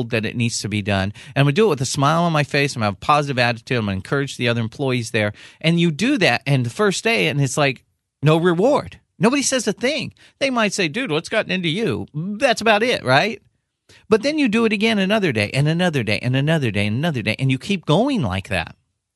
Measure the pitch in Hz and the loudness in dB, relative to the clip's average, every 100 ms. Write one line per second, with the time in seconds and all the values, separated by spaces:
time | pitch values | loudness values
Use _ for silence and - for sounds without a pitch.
0 | 120 117 104 120 117 - 107 104 98 98 | 0 -2 -2 -2 -4 -4 -4 -4 -2 0
1 | 95 - - - 143 143 220 135 131 143 | -2 -6 -6 0 2 4 2 2 -2 0
2 | 139 165 170 156 143 147 139 123 107 98 | 2 2 2 0 0 0 -2 -2 -4 -2
3 | - 147 143 127 120 113 - 123 104 92 | 2 2 2 0 0 0 -2 -2 -2 -4
4 | - 143 139 - 120 117 113 - 135 127 | -4 -4 -4 -2 -2 0 -4 -4 -2 -2
5 | 113 110 104 - - - 160 170 170 147 | -2 -2 -2 -4 -14 -6 0 2 2 0
6 | 233 285 156 120 - 139 117 - 208 175 | 0 2 2 0 0 0 0 -2 -2 0
7 | 226 233 165 143 139 - 143 127 _ _ | 0 0 0 0 -2 0 0 -2 _ _
8 | _ _ 143 160 180 170 233 285 - - | _ _ 2 4 4 2 2 2 -2 -12
9 | _ - 196 285 247 262 214 190 240 302 | _ -2 0 2 0 -2 -2 -2 -2 -4
10 | - - - - 277 240 214 190 170 143 | -6 -12 -20 -6 -2 0 0 0 -2 -2
11 | 262 151 - 220 - 180 170 170 220 101 | -4 -4 -2 -2 -2 -2 -2 -2 -2 -2
12 | 98 147 180 208 277 220 214 208 247 214 | -6 -8 -8 -2 0 2 2 2 2 -2
13 | 123 131 202 214 _ _ _ _ _ - | 2 2 2 -4 _ _ _ _ _ -20
14 | - 214 277 311 269 220 226 208 226 214 | 2 2 2 2 2 2 2 2 2 2
15 | 190 220 190 110 104 131 147 165 180 143 | 2 2 0 0 0 0 0 2 0 0
16 | 107 104 120 131 147 160 127 101 104 113 | 0 -2 0 0 2 0 0 0 0 0
17 | 170 131 104 - 135 131 - 196 - 156 | -2 -2 -2 0 0 0 -2 -4 2 2
18 | 269 254 113 95 - 92 80 - _ _ | 2 0 -2 -4 -4 -4 -4 -10 _ _
19 | _ | _